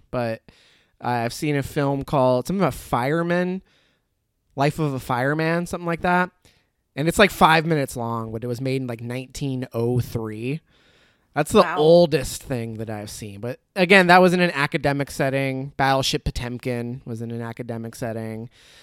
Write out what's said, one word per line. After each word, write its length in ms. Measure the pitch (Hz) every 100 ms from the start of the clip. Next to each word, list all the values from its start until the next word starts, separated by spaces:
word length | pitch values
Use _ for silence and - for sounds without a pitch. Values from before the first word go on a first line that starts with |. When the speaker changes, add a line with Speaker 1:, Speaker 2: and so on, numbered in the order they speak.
| _
Speaker 1:
but 320 | 127 117 113 _ _ _ _ _ _
I've 320 | 120 120 117
seen 240 | - 156 143
a 60 |
film 420 | 135 - 139 139
called, 420 | 135 147 127 127 -
something 140 | 190
about 140 | 165
firemen, 880 | - - 123 127 165 170 175 180 185 - _ _ _ _ _ _ _ _
Life 240 | - 147 151
of 140 | 151
a 80 | 131
Fireman, 640 | - 123 135 151 160 170 175
something 200 | 175 175
like 160 | 170
that. 280 | 185 180 180 - _ _ _ _ _ -
And 100 | 156
it's, 120 | -
like, 120 | 202
five 340 | - 175 160
minutes 320 | 156 156 135 127
long, 360 | 117 117 113
but 100 | 110
it 60 | 123
was 120 | 120
made 220 | 131 131
in, 60 | 127
like, 120 | 117
nineteen 680 | 117 127 131 - 143 131 123
oh 280 | 117 120 123
three. 600 | - 117 110 107 120 160 - _ _ _ _ _ _ 139
That's 140 | 156
the 80 | 214
Speaker 2:
Wow. 140 | 175 175
Speaker 1:
oldest 640 | 160 170 175 160 170 -
thing 320 | - 123 113 110
that 120 | 110
I've 200 | 107 107
seen. 280 | - 107 101
But 200 | 117 - _ -
again, 320 | 175 196 180
that 120 | 180
was 120 | 185
in 60 | 180
an 100 | 175
academic 580 | 139 147 156 143 139 139
setting. 640 | - 139 135 135 131 139 -
Battleship 480 | 135 135 135 143
Potemkin 760 | - - 123 120 131 120 120 127
was 180 | - 113
in 80 | 117
an 100 | 117
academic 520 | 117 117 120 113 113
setting. 560 | - 120 110 113 110 117 _ - -